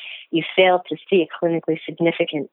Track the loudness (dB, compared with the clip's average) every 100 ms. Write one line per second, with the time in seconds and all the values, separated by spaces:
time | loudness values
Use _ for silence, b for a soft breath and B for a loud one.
0 | B B B -4 -2 2 4 4 0 -12
1 | 0 0 0 -2 -2 -2 -2 -4 -6 -2
2 | 0 0 -2 -4 -8